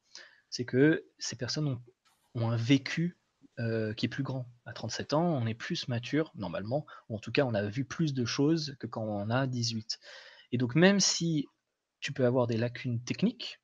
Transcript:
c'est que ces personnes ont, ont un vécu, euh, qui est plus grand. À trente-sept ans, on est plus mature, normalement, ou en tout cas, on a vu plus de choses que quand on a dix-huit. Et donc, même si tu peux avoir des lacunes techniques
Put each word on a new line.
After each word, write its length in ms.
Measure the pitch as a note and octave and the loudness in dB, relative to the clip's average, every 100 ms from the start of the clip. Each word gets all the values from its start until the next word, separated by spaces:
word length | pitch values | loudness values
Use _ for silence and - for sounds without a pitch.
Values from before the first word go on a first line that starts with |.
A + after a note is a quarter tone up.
| _ - - _ _ | _ -20 -20 _ _
c'est 160 | - A#2+ | -8 0
que 400 | B2 D3+ E3 - _ | 6 6 6 -2 _
ces 200 | - - | -10 -6
personnes 300 | A#2+ D#3 D3 | -6 -2 -2
ont, 140 | A#2+ B2 _ _ _ _ A#2+ | -4 -8 _ _ _ _ -2
ont 140 | A2+ | 0
un 80 | A#2 | 2
vécu, 600 | A#2 C#3 - - E3+ - _ _ - - | 4 4 4 -2 -2 -4 _ _ -16 -6
euh, 340 | A2+ A2+ A2 | -2 0 -2
qui 120 | G#2+ A#2+ | -2 -2
est 40 | |
plus 140 | - | -2
grand. 260 | C3+ C3 B2 - A#2 | -4 -4 -8 -14 -16
À 60 | |
trente-sept 400 | - A2+ - - | -10 -8 -6 -2
ans, 120 | D3 F3 | 0 2
on 200 | C#3 A2+ | 2 0
est 80 | |
plus 360 | A2 - E3+ - | -4 -6 -6 -4
mature, 420 | A#2 - D3 D#3 - | -4 0 0 -2 -4
normalement, 500 | F#2 E2 G#2 C#3+ - - - | -6 -6 -4 -4 -6 -14 -10
ou 60 | A2 | -8
en 20 | |
tout 140 | - | -2
cas, 100 | C3 | 0
on 100 | C3 | 2
a 100 | G#2 | 2
vu 200 | G#2 A2+ | 0 -2
plus 300 | C3 - D#3 | -4 0 0
de 100 | C3 | 0
choses 540 | A2+ - C#3+ E3 D3 C3+ | 0 2 2 2 0 -8
que 80 | A2+ | -8
quand 160 | A#2+ | -6
on 260 | A2 G#2 G#2 | -4 -4 0
a 160 | B2+ C3+ | 0 0
dix-huit. 540 | B2 A#2 A2 - - - - - - - | 0 -2 -2 -6 -12 -16 -20 -20 -20 -4
Et 40 | A#2+ | -2
donc, 160 | A#2+ | 2
même 280 | D#3 F#3 G3+ | 6 6 6
si 460 | - - E3+ D3+ - _ _ _ _ _ | 2 0 0 0 -2 _ _ _ _ _
tu 140 | - | -6
peux 120 | C#3 B2 | 0 2
avoir 220 | B2+ A#2+ | 4 2
des 80 | A2+ | 2
lacunes 480 | A#2+ A#2+ C3 A#2+ | 0 -2 -4 -2
techniques 560 | - A2+ G#3+ - - - | -4 0 0 0 -10 -14